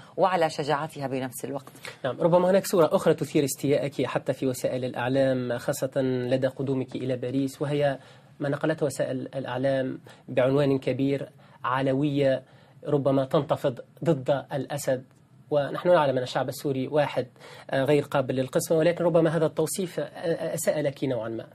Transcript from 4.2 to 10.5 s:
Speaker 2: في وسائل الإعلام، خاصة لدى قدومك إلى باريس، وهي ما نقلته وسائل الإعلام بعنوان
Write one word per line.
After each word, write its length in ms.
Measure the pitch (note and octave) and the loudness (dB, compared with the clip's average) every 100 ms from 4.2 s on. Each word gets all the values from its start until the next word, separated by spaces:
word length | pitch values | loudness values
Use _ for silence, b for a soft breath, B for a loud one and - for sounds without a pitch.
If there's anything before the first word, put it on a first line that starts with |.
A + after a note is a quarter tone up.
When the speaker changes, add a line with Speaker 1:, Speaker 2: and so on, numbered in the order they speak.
| - | -4
Speaker 2:
في 140 | C3 C3+ | -2 -2
وسائل 380 | B2+ C#3 B2+ B2 | -2 -4 -4 -4
الإعلام، 720 | - A#2+ C3+ C3+ B2+ B2 A#2+ | -4 0 2 2 0 -2 -4
خاصة 440 | - C#3 C3+ C#3 | -4 -4 -2 0
لدى 460 | C3 B2+ B2 C3 C3 | 0 0 0 0 0
قدومك 480 | - C3 C3 B2+ - | -2 -4 -2 -4 -6
إلى 200 | B2+ B2+ | -4 -4
باريس، 460 | B2 C3+ C3+ - | -2 -2 -2 -4
وهي 380 | C#3+ D3 C#3+ C3 B B B - | -4 0 0 -2 B B B -6
ما 100 | C#3+ | -4
نقلته 360 | C#3+ D#3 D#3 D3 | -2 -2 0 -2
وسائل 440 | - B2+ C3 B2+ C#3 | -2 -4 -4 -6 -8
الإعلام 640 | B2 B2 C3+ C3+ C3 C3+ B B - | -6 -2 0 0 -2 -8 B B -4
بعنوان 500 | C3 B2+ | 2 4